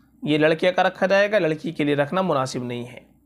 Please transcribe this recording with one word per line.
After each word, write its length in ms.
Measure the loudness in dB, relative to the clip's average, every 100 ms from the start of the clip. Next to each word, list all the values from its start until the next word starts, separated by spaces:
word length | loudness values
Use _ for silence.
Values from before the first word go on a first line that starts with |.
| _ _
ये 140 | 0 2
लड़के 340 | 4 4 2
का 120 | 2
रखा 240 | 0 0 2
जाएगा, 320 | 2 2 2
लड़की 320 | 0 -2 -6
के 120 | -4
लिए 120 | 0 0
रखना 260 | 0 -2
मुनासिब 400 | 0 0 -2 -6
नहीं 220 | -8 -8 -10
है। 200 | -16 -20 _